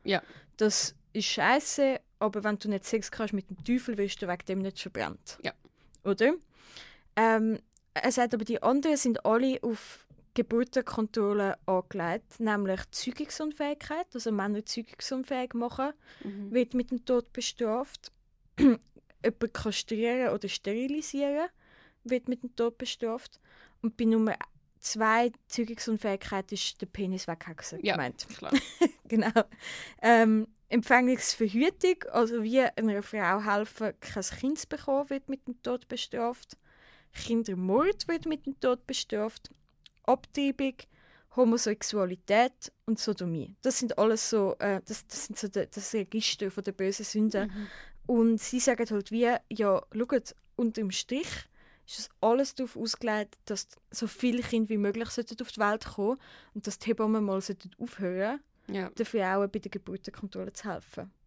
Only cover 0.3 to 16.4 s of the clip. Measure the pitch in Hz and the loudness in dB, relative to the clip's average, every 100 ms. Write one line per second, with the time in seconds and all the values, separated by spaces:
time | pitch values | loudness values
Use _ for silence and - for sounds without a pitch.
0.3 | - - - 214 - - - _ 220 - | -16 -18 0 2 2 -2 -6 _ -4 -2
1.3 | 220 180 285 - - 269 254 - _ 214 | 2 4 4 2 2 2 2 -6 _ -2
2.3 | 208 208 208 208 196 - 220 - - 214 | 0 -2 -2 -2 -4 -2 -4 -4 -6 -4
3.3 | 202 - 185 - 247 247 208 202 - 180 | -4 -6 -8 -2 0 0 -2 -2 -2 -4
4.3 | 175 - 190 190 - - - 80 80 - | -4 -4 -4 -4 -6 -8 -6 -6 -8 -16
5.3 | - - - - _ _ - 196 196 254 | -10 -8 -8 -16 _ _ -8 -4 2 2
6.3 | 339 - _ - - - - _ 214 226 | 2 -6 _ -20 -20 -20 -20 _ 2 4
7.3 | 220 220 220 - - _ - 254 247 240 | 4 2 0 -6 -20 _ 0 2 2 2
8.3 | 220 220 226 220 277 311 285 247 226 - | 0 -2 0 4 4 4 4 2 2 4
9.3 | 233 262 262 240 220 - - _ - _ | 4 4 2 -2 -4 -8 -18 _ -20 _
10.3 | - 226 233 247 262 - 226 220 226 202 | -2 2 0 2 0 -2 -2 -2 0 2
11.3 | 208 196 - - 185 - 196 170 208 - | 2 0 -2 0 0 -2 -4 -2 -4 -8
12.3 | - 220 208 190 185 - - 247 277 294 | -4 0 0 0 -4 -6 -8 -6 -6 -8
13.3 | - 311 294 285 294 - 311 359 240 226 | -6 -6 -2 -4 -4 -6 -6 -6 -6 -2
14.3 | 202 202 208 - 240 226 - - 262 262 | -2 -2 -4 -6 -8 -10 -12 -6 -6 -4
15.3 | 254 254 233 240 262 285 302 - - 196 | -4 -4 -4 -4 -2 -4 -6 -18 -14 -12
16.3 | 202 | -10